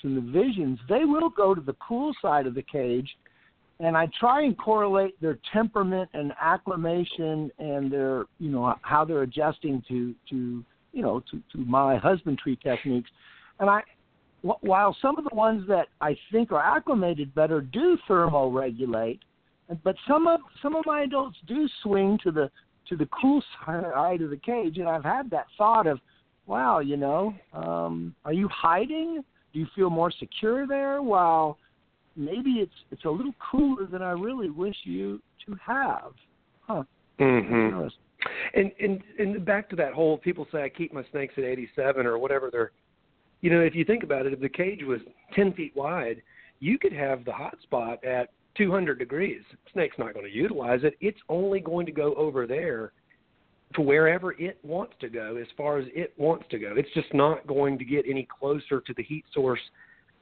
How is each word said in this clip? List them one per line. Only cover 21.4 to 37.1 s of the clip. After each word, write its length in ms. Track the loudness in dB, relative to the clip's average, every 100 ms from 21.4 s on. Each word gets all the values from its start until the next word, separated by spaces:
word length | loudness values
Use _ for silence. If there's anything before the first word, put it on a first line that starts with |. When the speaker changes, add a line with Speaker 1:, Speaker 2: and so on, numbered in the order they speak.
| -6
Speaker 1:
do 200 | -2 -2 -2
swing 340 | 0 2 4 2
to 80 | 2
the, 180 | 0 0 _ _ _ -8
to 80 | -4
the 140 | -4 0
cool 240 | 2 2 0
<laughs> 120 | -10 -8
side 560 | -6 -2 0 2 0
of 80 | -2
the 80 | -6
cage, 400 | -4 -2 -2 -2
and 100 | -2
I've 160 | -2
had 260 | 0 -2 -2
that 160 | -6 -4 2
thought 300 | 4 6 4
of, 120 | 0 _ _ _ _ -6
wow, 340 | 0 2 2
you 180 | 2 0
know, 360 | 0 0 -2 -6 _
um, 640 | -10 -4 -4 -2 -4 -8 -10
are 80 | -4
you 160 | -2 -2
hiding? 720 | 0 2 2 0 -4 -6 -6 -10 _ _
Do 60 | -8
you 60 | -6 0
feel 140 | 0
more 220 | 2 0
secure 560 | -2 -12 -4 -2 0 -2
there? 340 | -2 -2 -2
Well, 560 | 2 4 6 4 2 -2 _ _ _ _ _ -8
maybe 360 | -6 -4 0 0
it's, 120 | 0 -6 -20
it's 140 | -8 -4
a 40 |
little 240 | -2 -4 -8 -2
cooler 360 | 2 4 2 -4
than 160 | -6
I 80 | -4
really 400 | -4 -4 -4 -6
wish 240 | -4 -6 -6
you 360 | -8 -6 -6 -8 _ _ -16
to 100 | -12 -4
have. 480 | -2 -2 -4 -8 -20 _ _ _ _
Huh. 220 | -8 -6 -6 _ _